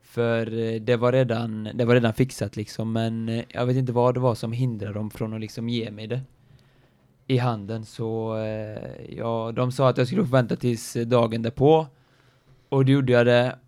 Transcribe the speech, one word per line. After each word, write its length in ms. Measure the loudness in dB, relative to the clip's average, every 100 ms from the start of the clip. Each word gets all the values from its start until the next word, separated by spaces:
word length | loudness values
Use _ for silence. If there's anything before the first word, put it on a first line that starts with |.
För, 560 | _ -2 0 0 -2 -2
eh, 220 | -2 -2
det 160 | 0 2
var 160 | 4
redan, 560 | 4 2 0 -4 -6 -8
det 100 | 0
var 100 | 4
redan 200 | 6 4
fixat 420 | 2 -2 -2 -6 -6
liksom. 360 | -8 -6 -4
Men, 360 | -2 -2 -4 -4
eh, 160 | -6 -6
jag 180 | -4 0
vet 100 | 0
inte 160 | 0
vad 220 | 2 2
det 60 | 2
var 140 | 0
som 180 | 0 -4
hindrade 400 | -2 -2 -4 -6
dem 160 | -6 -8
från 240 | -6 -6
att 60 | -6
liksom 280 | -8 -8 -4
ge 220 | -4 -4
mig 160 | -10 -8
det 140 | -8 -8 _ _ -20 _ _ _ _ _ _ -2
i 120 | 0
handen. 460 | 0 -4 -6 -8
Så, 520 | -10 -8 -6 -4 -4 -4
eh, 800 | -4 -6 -8 -10 -14 -14 -14 -8
ja, 360 | -4 -4 -4 -2
de 160 | -2
sa 160 | 2 2
att 100 | 4
jag 80 | 0
skulle 160 | 0
få 60 | 2
vänta 240 | 2 2 -2
tills, 400 | -2 -2 -4 -6
eh, 100 | 2
dagen 360 | 2 2 0
därpå. 440 | -4 2 4 4 2 _ _ _ _ _ _ _ _
Och 160 | 2
då 80 | 4
gjorde 200 | 4 4
jag 140 | 4 6
det. 320 | 4 2 -4